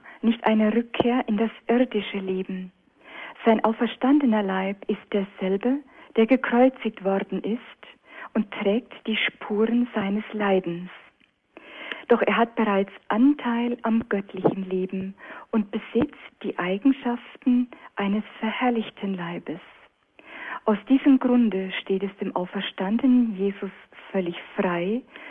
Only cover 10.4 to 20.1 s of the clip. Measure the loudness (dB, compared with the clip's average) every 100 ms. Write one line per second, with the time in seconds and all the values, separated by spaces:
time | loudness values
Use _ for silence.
10.4 | 2 2 0 -8 -10 -16 -20 _ _ _
11.4 | _ -20 -20 -16 -12 -12 0 2 4 2
12.4 | 0 0 0 2 -2 -6 _ 4 4 4
13.4 | -2 -2 -2 -4 0 0 0 -4 -4 -2
14.4 | -2 0 -4 -4 -4 -6 -8 -12 -18 -18
15.4 | -4 -2 -2 -6 -4 -2 -2 -6 -20 _
16.4 | -10 -4 -4 2 2 2 -2 -4 -8 -4
17.4 | 2 2 0 -6 -16 -4 -2 -2 -4 -6
18.4 | -6 0 0 0 -4 -8 -6 -4 -6 -8
19.4 | -10 -12 -14 -20 -20 _ _